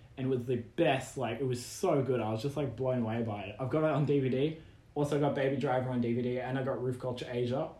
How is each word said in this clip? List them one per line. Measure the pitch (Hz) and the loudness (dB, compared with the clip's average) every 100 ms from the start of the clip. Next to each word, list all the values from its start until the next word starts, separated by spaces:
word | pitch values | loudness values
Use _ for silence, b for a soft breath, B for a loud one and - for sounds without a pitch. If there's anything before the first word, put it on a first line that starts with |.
| B - | B -4
and | 131 | -2
it | |
was | 127 117 | 0 0
the | 120 | -4
best. | - - 165 127 - 135 | -2 2 4 2 -2 -4
Like, | 117 113 | -4 -2
it | 131 | -2
was | 120 | -2
so | - - 185 143 | -6 -2 2 4
good. | 123 123 | 4 2
I | 110 | 0
was | 110 | -2
just, | 143 151 | -2 -2
like, | 135 110 | -4 -2
blown | 131 123 | 0 0
away | 113 117 | 0 0
by | 110 104 | -2 -4
it. | 98 107 | -6 -6
I've | 127 | -2
got | 156 | 2
it | 156 | 2
on | 156 143 | 2 4
D | 143 | 4
V | 131 | 2
D. | 127 151 160 b b b | 2 0 -2 b b b
Also | 147 143 147 | -2 0 2
got | 143 | 2
Baby | 139 135 135 | 2 0 2
Driver | 139 127 127 | 2 2 0
on | 123 | 0
D | 117 | 0
V | 117 | 0
D, | 123 123 | 0 -2
and | 123 131 | -2 -2
I | |
got | 127 117 | -2 -2
Roof | 127 123 | -2 -2
Culture | 127 120 - | -4 -6 -4
Asia | 123 120 135 160 | -2 0 0 -4